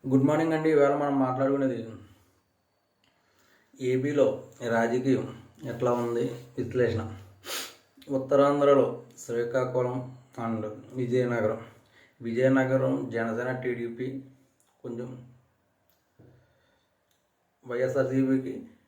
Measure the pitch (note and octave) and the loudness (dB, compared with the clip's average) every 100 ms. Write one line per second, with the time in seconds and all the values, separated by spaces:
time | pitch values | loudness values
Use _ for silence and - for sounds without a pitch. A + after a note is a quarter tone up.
0 | C3+ C3+ C3+ D#3 D#3+ D#3 D#3 D3 C#3 C#3+ | 2 4 4 2 2 2 2 4 4 2
1 | C#3+ C#3 B2+ B2+ C3+ C#3 C3+ A#2 A2 G2+ | 0 0 0 0 0 2 0 -2 -8 -14
2 | - _ _ _ _ _ _ _ _ _ | -20 _ _ _ _ _ _ _ _ _
3 | _ _ _ _ _ _ _ - B2+ C3 | _ _ _ _ _ _ _ -6 0 0
4 | C#3+ C#3+ - - - - B2 A2+ A#2 B2+ | 2 2 2 2 -10 -8 0 2 2 2
5 | C3+ A#2 G#2+ - - _ A#2+ A#2 B2 A#2+ | 2 0 0 -12 -20 _ -12 -2 0 0
6 | A#2+ A#2 - - - - A#2+ B2+ A#2 F#2+ | 0 -2 -2 -6 -12 -8 -4 0 0 0
7 | - - - - - - - - _ _ | -6 -12 -20 -20 -12 -10 -10 -16 _ _
8 | - C3+ C3 C#3+ C#3+ C#3+ C#3+ C#3 A#2 - | -6 -4 2 4 4 6 6 6 4 -2
9 | - - - A#2+ A#2 C3 B2+ B2+ B2 C3 | -14 -20 -6 -4 0 0 0 0 -2 -4
10 | - - _ - A#2 A2 G#2+ G#2+ - B2+ | -8 -16 _ -8 -4 -4 -6 -10 -12 -6
11 | A#2+ B2+ B2 A#2+ G#2+ A2+ - - _ _ | 0 0 0 0 0 -2 -10 -20 _ _
12 | _ _ A#2 A#2 C3 C3 C3 C3 C3 C#3 | _ _ -6 0 4 4 2 2 0 -2
13 | B2+ A#2 A2+ A#2 B2 B2+ A#2+ A#2 A#2 A#2 | -4 -4 -4 -4 -4 -4 -4 -4 -6 -6
14 | C3 C3+ - _ _ _ _ _ B2 A#2 | -8 -8 -14 _ _ _ _ _ -12 -10
15 | B2 B2+ - - _ _ _ _ _ _ | -10 -14 -20 -20 _ _ _ _ _ _
16 | _ _ - _ _ _ _ _ _ _ | _ _ -20 _ _ _ _ _ _ _
17 | _ _ _ _ _ _ B2 A#2+ C3 C#3 | _ _ _ _ _ _ -8 -2 0 2
18 | B2+ C3 C3 C3 - - - - | 2 2 2 2 0 -10 -12 -20